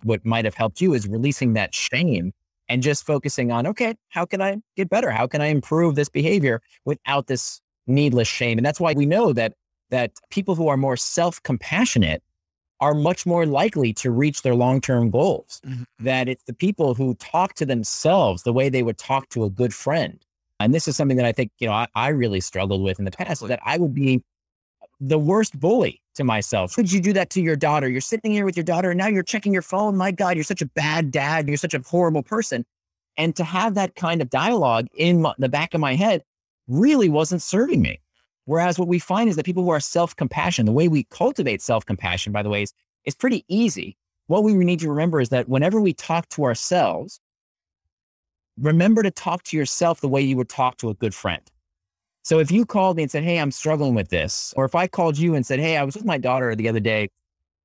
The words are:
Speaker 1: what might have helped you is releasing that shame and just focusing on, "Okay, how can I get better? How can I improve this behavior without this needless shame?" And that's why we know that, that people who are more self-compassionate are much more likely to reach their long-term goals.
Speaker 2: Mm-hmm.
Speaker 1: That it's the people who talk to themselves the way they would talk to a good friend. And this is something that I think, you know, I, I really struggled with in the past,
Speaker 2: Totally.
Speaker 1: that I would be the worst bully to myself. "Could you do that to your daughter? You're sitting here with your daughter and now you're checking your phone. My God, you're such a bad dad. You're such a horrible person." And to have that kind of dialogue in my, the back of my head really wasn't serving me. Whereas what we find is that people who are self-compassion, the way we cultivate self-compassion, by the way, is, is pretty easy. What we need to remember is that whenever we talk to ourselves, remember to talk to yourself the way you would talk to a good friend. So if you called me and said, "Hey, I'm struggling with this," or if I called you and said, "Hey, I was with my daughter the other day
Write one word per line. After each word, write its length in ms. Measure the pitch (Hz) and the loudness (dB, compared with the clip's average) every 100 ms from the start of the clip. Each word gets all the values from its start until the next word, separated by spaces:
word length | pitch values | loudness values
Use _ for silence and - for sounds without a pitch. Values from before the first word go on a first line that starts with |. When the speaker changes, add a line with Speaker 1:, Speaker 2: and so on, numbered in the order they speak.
Speaker 1:
what 220 | 113 107 113 | -2 -2 0
might 200 | 113 110 | 0 0
have 100 | - | 0
helped 240 | 113 - | -2 0
you 140 | 185 | 0
is 160 | 135 101 | 2 -2
releasing 440 | 110 135 139 127 | -2 -2 0 0
that 220 | 110 95 - | 0 0 -4
shame 560 | - 127 175 101 90 - _ _ - | -4 0 0 0 -2 -8 _ _ -4
and 120 | 123 | -2
just 240 | 131 143 - | 0 -2 0
focusing 460 | 147 143 - 120 | -2 -2 -2 -2
on, 160 | 117 139 | 0 -2
"Okay, 280 | 214 233 226 _ | -2 -4 -4 _
how 180 | 175 175 | -6 -4
can 160 | 190 | -2
I 200 | 196 202 - - | -2 -4 -10 -6
get 120 | 190 | -2
better? 220 | 202 247 | 0 0
How 160 | 110 127 | 0 -2
can 140 | 151 | 0
I 60 | 147 | 0
improve 480 | 147 - 156 170 147 | 0 0 2 2 2
this 120 | 147 | 0
behavior 540 | 143 156 196 139 113 - _ - | 0 0 2 2 0 -4 _ -6
without 420 | 147 - 143 - | -6 -2 -2 -2
this 320 | 127 - - _ _ - | -4 -4 -12 _ _ 0
needless 440 | 135 147 123 110 | 2 4 2 0
shame?" 280 | - 120 113 | 0 -2 0
And 80 | 135 | 0
that's 140 | 151 | 0
why 140 | 165 | 0
we 120 | 147 143 | 2 2
know 280 | 185 226 | 2 2
that, 200 | 120 113 - _ _ _ | 2 -2 -4 _ _ _
that 240 | 127 117 - _ | -2 -2 -6 _
people 240 | - 190 170 | -6 -2 0
who 140 | 160 | 2
are 80 | 135 | 2
more 200 | 135 131 | 0 -2
self-compassionate 1300 | - - 175 - - 123 - 165 247 123 82 78 - _ _ _ _ _ | -4 0 0 -2 -4 -4 -2 0 2 2 2 0 -8 _ _ _ _ _
are 140 | 143 151 | 0 2
much 300 | 151 180 180 | 0 0 0
more 180 | 170 160 | 0 2
likely 480 | 139 208 156 123 | 2 0 2 0
to 160 | 107 131 | 0 0
reach 320 | 120 147 143 | 2 0 0
their 140 | 131 120 | 0 2
long-term 560 | 123 131 - 123 117 | 4 2 2 2 2
goals. 500 | 113 185 - - - 135 | 4 2 0 -6 -16 -12
Speaker 2:
Mm-hmm. 180 | 127 123 _ | -10 -12 _
Speaker 1:
That 300 | 117 131 127 | -2 0 -2
it's 140 | 127 - | -4 -10
the 80 | |
people 420 | 120 185 202 151 120 | -2 -2 2 0 2
who 180 | 135 117 | 0 -2
talk 400 | - 160 185 - | -2 -2 0 -2
to 100 | 143 | -2
themselves 800 | 120 107 - 156 190 127 87 | -2 -4 -2 2 4 4 2
the 100 | - | 0
way 160 | 120 135 | 0 2
they 140 | 131 | 2
would 140 | 117 107 | 0 -4
talk 300 | - 135 - | -2 -4 -2
to 140 | 120 | -4
a 60 | 107 | -4
good 240 | 95 123 | 0 -2
friend. 440 | - - 160 92 - _ _ _ _ | -2 -2 -2 -2 -8 _ _ _ _
And 140 | 107 156 | 2 2
this 120 | 160 | 0
is 80 | 139 | 0
something 220 | 143 127 | 2 2
that 80 | 120 | 2
I 60 | |
think, 200 | 110 120 - | 0 -4 -4
you 80 | 117 | -2
know, 60 | |
I, 140 | 104 120 107 | 0 -2 -2
I 120 | 131 | 0
really 300 | 151 117 98 | 0 0 0
struggled 440 | - 92 98 98 | -4 -4 -2 0
with 160 | 95 92 | -2 -2
in 60 | 98 | -6
the 60 | |
past, 300 | - 180 160 | -6 -6 -6
Speaker 2:
Totally. 80 | 107 | -4
Speaker 1:
that 100 | 123 117 | -6 -2
I 120 | 156 | 0
would 180 | 165 135 | 0 0
be 280 | 135 127 - _ _ _ _ _ - _ | 2 2 0 _ _ _ _ _ -20 _
the 180 | 135 156 | -2 0
worst 420 | 147 202 214 135 | 2 2 0 -2
bully 420 | 160 240 156 - _ - | 0 2 0 -4 _ -4
to 80 | |
myself. 520 | 131 110 - 107 92 - | -2 0 0 -2 -2 0
"Could 160 | 196 | 0
you 100 | 196 | 2
do 120 | 180 | 2
that 180 | 196 180 | 0 0
to 100 | 190 | -2
your 140 | 165 151 | 0 0
daughter? 320 | 151 151 131 | 0 0 0
You're 120 | 127 | -4
sitting 300 | - 226 220 | -4 -4 -2
here 140 | 208 196 | 0 0
with 100 | 180 | -2
your 80 | |
daughter 280 | 165 170 185 | -2 0 0
and 60 | 175 | 0
now 100 | 196 | 0
you're 160 | 196 | 0
checking 300 | 180 214 208 | -2 -4 0
your 100 | 190 | -2
phone. 340 | - 185 214 196 | -2 -2 0 0
My 140 | 185 | 0
God, 240 | 180 185 175 | 0 0 0
you're 80 | |
such 180 | 151 196 | -2 -4
a 60 | 147 | -4
bad 440 | - 151 156 151 | -2 -2 0 0
dad. 360 | 143 139 160 147 | -2 0 -2 -2
You're 100 | 147 | -2
such 160 | 175 | -2
a 80 | 143 | -6
horrible 400 | 127 175 175 156 | -2 0 2 0
person." 440 | 127 214 220 120 - _ _ _ _ - | -2 -4 -2 -4 -8 _ _ _ _ -2
And 180 | 165 160 | -2 -2
to 60 | |
have 300 | 160 180 226 196 | -4 -2 0 0
that 200 | 190 - | -2 -2
kind 260 | 175 170 | -2 -2
of 80 | 131 | -2
dialogue 580 | 131 180 240 135 113 123 - | 0 0 2 2 2 0 0
in 260 | 170 175 | 2 4
my, 100 | 156 - | 2 0
the 100 | 131 | -2
back 240 | 143 170 | -2 -2
of 80 | 165 | -2
my 140 | 147 131 | -2 0
head 280 | 208 175 - _ _ _ - | 2 0 -4 _ _ _ -6
really 420 | 131 254 294 190 | 2 4 4 4
wasn't 320 | 151 156 180 | 2 0 -2
serving 400 | - 190 277 175 | -2 0 2 2
me. 180 | - - _ _ _ _ - | 0 -2 _ _ _ _ -4
Whereas 320 | 160 180 170 | 0 2 0
what 100 | 175 | 0
we 120 | 175 | 0
find 300 | - 190 233 | 0 0 2
is 80 | 156 | 0
that 80 | 151 | -2
people 180 | 180 | 0
who 60 | 180 | 0
are 100 | 151 | 0
self-compassion, 880 | - 170 170 - 139 - 175 170 110 | 0 0 0 -2 -4 -2 -2 2 2
the 40 | |
way 160 | 120 175 | 4 4
we 180 | 151 - | 2 -2
cultivate 580 | - 226 285 139 101 | -2 -2 0 -2 -2
self-compassion, 720 | - 113 - 98 90 87 - | 0 -2 -2 -4 -2 -4 -4
by 100 | 104 | -4
the 60 | 104 | -2
way, 140 | 104 | -2
is, 100 | 101 - _ _ | -4 -8 _ _
is 120 | - - | -10 -4
pretty 300 | 262 233 - | -2 -2 -2
easy. 500 | 196 233 107 90 - _ _ - | 0 0 -2 -10 -16 _ _ -2
What 160 | 180 | 2
we 100 | 214 | 4
need 260 | 202 175 175 | 4 4 2
to 80 | 160 | -2
remember 320 | 147 170 160 | 0 0 0
is 80 | 123 | 2
that 200 | 127 117 | 0 0
whenever 320 | 131 160 220 | 2 2 2
we 120 | 202 | 2
talk 360 | - - 170 - | 0 -2 -4 -4
to 140 | - | -2
ourselves, 760 | 135 113 - 180 120 82 165 - _ _ _ _ _ _ _ _ _ _ _ _ _ - | -2 -2 0 2 2 0 -6 -16 _ _ _ _ _ _ _ _ _ _ _ _ _ -4
remember 440 | 143 165 190 220 | 2 4 6 4
to 80 | 202 | 2
talk 320 | - - 175 | -2 -6 -6
to 140 | - 156 | -4 -4
yourself 440 | 135 - 170 165 | -2 0 0 0
the 60 | 139 | 0
way 140 | 139 | 0
you 160 | 139 131 | 2 0
would 120 | 120 | -2
talk 280 | - 127 - | -2 -2 -2
to 120 | 117 | -6
a 40 | |
good 200 | 101 113 - | -4 -4 -4
friend. 260 | 101 82 - _ _ _ _ _ _ _ | -4 -6 -8 _ _ _ _ _ _ _
So 160 | - 160 | 0 2
if 120 | 156 | 4
you 140 | 190 226 | 2 2
called 320 | 214 190 165 | 0 0 0
me 60 | |
and 80 | 151 | -2
said, 120 | 151 | -2
"Hey, 160 | 165 170 | -2 0
I'm 120 | 147 | -2
struggling 440 | - 156 156 143 117 | -4 -2 0 2 0
with 140 | 90 | 0
this," 440 | 87 80 - - - | -2 -2 -4 -6 -2
or 100 | 135 | -2
if 100 | 170 | 0
I 120 | 180 | -2
called 300 | - 165 143 | 0 0 0
you 160 | 170 | 0
and 120 | 151 120 | 0 0
said, 140 | 135 | -2
"Hey, 180 | 160 156 | 0 0
I 60 | |
was 120 | 139 170 | -2 -4
with 100 | 214 | -2
my 120 | 151 | -2
daughter 380 | 123 131 123 110 | 0 0 0 0
the 140 | 113 | 0
other 100 | 113 | 0
day 300 | 107 107 101 - _ _ _ _ | 2 0 0 -6 _ _ _ _